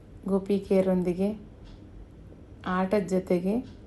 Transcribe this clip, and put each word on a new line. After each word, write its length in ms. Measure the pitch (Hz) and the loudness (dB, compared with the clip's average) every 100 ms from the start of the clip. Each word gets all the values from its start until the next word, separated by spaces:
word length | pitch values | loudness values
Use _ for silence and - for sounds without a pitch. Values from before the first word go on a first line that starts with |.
| - - 190 | -20 -10 0
ಗೋಪಿಕೆಯರೊಂದಿಗೆ 1000 | 190 190 196 190 190 190 185 175 175 202 220 - - - - - - - - - - - - - | 0 2 0 4 4 4 2 2 0 0 -2 -12 -18 -18 -18 -18 -20 -20 -20 -20 -20 -20 -10 -2
ಆಟದ 400 | 180 190 214 175 | 0 2 2 2
ಜೊತೆಗೆ 760 | 185 - 180 185 233 - - | 0 2 2 2 -2 -4 -14